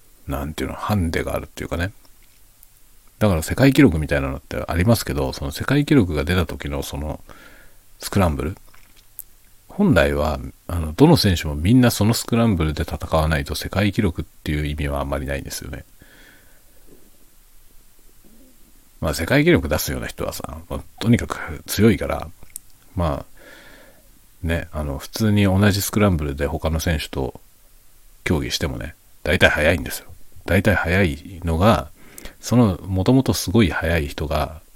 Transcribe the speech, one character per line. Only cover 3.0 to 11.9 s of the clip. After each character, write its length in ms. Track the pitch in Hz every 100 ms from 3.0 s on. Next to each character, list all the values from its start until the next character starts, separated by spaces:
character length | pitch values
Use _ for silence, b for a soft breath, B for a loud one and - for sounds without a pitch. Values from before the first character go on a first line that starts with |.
| _ -
だ 100 | 107
か 60 | 85
ら 60 |
世 140 | - 80
界 180 | 135
記 80 | 135
録 160 | 131 80
み 100 | 73
た 100 | 71
い 40 |
な 80 | 67
の 80 | -
っ 40 |
て 220 | - - -
あ 80 | -
り 100 | -
ま 100 | -
す 100 | -
け 80 |
ど、 200 | 139 135
そ 100 | - 73
の 60 |
世 120 | -
界 220 | - 143 147
記 100 | 147
録 180 | 90
が 100 | 76
出 120 | 69 90
た 100 | 85
時 240 | - 71
の 140 | 71
そ 140 | - 71
の 220 | 76 - B B B B B B B -
ス 120 | -
ク 80 | 190
ラ 80 | 90
ン 80 | 69
ブ 80 |
ル。 140 | 67 98 - - - - - - - - - - -
本 240 | - 202
来 200 | 90 71
は、 260 | 71 73 69 62 - -
あ 120 | 85
の、 140 | 78
ど 140 | 78 151
の 100 | 160
選 180 | 104 85
手 100 | 78
も 100 | 73
み 180 | 87
ん 80 | 127
な 100 | 123